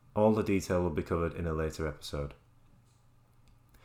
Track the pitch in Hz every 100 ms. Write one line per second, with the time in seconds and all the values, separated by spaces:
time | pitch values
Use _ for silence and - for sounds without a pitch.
0 | - - 107 110 104 98 - 90 87 76
1 | - 87 82 82 82 78 80 76 80 71
2 | - 73 71 - _ - - - _ _
3 | - _ _ - - - _ -